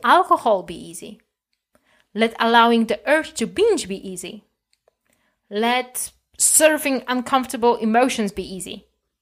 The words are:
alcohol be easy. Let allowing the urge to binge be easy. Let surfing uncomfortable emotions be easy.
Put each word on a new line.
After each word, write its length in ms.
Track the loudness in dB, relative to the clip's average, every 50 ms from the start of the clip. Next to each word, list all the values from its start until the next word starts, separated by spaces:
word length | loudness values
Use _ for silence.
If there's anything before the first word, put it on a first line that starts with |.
| 2
alcohol 580 | 4 4 4 4 2 0 2 2 2 0 0
be 120 | -2 -6 -12
easy. 460 | -14 -14 -16 -16 -16 -16 -18 -18 -20 _ _ _ _ _ _ _ _ _ _ _ _ _ _ _ _ _ _ -4
Let 200 | -2 -2 -2 0 -2
allowing 480 | 0 4 4 6 6 6 4 2 2
the 140 | 0 -2 -4 0
urge 280 | 0 0 0 0 -4 -6
to 120 | -6 -6
binge 420 | -4 0 2 2 2 2 0 -2 -6
be 80 | -10 -10 -12 -12
easy. 360 | -12 -12 -14 -14 -16 -18 -20 _ _ _ _ _ _ _ _ _ _ _ _ _ _ _ _ _ _ _ _ -10
Let 600 | -6 -2 -2 0 0 -2 -4 -6 -10 -10 -10 -12 -14 _ _ _ _ -2
surfing 680 | 0 2 4 4 4 4 4 2 0 -2 -2 -2 -4 -4
uncomfortable 680 | -4 -4 -2 0 0 0 0 -2 -4 0 2 2 2
emotions 560 | 2 0 0 2 2 2 2 0 -2 -4 -4
be 100 | -6 -8
easy. 440 | -10 -10 -12 -14 -14 -14 -16 -16 -18 _ _ _ _ _ _ _